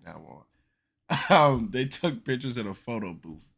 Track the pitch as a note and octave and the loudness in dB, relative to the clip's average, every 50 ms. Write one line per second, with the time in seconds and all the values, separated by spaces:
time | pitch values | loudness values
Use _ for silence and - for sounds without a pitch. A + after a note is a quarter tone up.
0 | - E2+ D#2+ D#2+ D#2 D2 C2+ D2 D#2 _ _ _ _ _ _ _ _ _ _ _ | -18 -18 -16 -16 -18 -20 -20 -20 _ _ _ _ _ _ _ _ _ _ _ _
1 | _ - D#3+ C#3 - - F#3 E3 D3+ C#3+ C3+ B2 A2+ G2 F#2 B2+ C3+ C#3 - - | _ -4 -4 -2 2 6 6 8 8 8 6 4 0 -2 -2 -2 -2 -2 -4 -2
2 | - E3+ C#3 A2+ - B2+ C3 B2+ C3 C3 A#2+ A#2+ G#2+ G2+ F#2+ - - - A#2 A2 | -2 -2 -4 -4 -4 -4 -4 -4 -4 -6 -6 -6 -6 -8 -8 -10 -10 -8 -8 -6
3 | G#2 F#2 E2+ D#2 - E2 D#2 D#2 - _ _ | -6 -8 -10 -12 -14 -18 -18 -18 -20 _ _